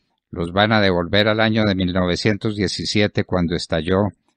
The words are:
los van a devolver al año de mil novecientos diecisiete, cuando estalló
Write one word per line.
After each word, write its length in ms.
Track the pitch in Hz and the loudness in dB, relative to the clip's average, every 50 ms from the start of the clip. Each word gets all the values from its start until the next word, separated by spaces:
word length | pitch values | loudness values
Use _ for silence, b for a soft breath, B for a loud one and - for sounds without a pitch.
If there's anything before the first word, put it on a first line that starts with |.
| _ _ _ _ _ _ | _ _ _ _ _ _
los 220 | - 90 85 85 | -8 -8 -6 -4
van 220 | 87 98 104 107 113 | 0 0 2 2 2
a 80 | 107 | 2
devolver 480 | 101 95 90 87 87 82 95 101 104 110 | 2 2 2 0 -2 0 0 2 2 2
al 100 | 107 110 | 2 2
año 240 | 110 110 110 113 107 | 2 2 2 2 2
de 100 | 104 95 | 0 0
mil 200 | 92 92 87 87 | 0 0 0 0
novecientos 640 | 92 92 90 87 - - 113 107 95 - 113 104 104 | 0 0 0 0 0 0 -2 -2 -2 -2 -4 -2 -2
diecisiete, 680 | 98 87 - - - - - 107 104 101 - 107 101 | -2 -2 -2 -4 -6 -2 0 0 0 0 0 -2 -4
cuando 320 | - 92 90 90 82 87 | -2 -2 -2 0 0 -2
estalló 540 | 78 - - 87 82 78 87 92 95 104 98 - _ _ _ _ | -4 -4 -4 -4 -4 -2 0 2 2 2 0 -2 _ _ _ _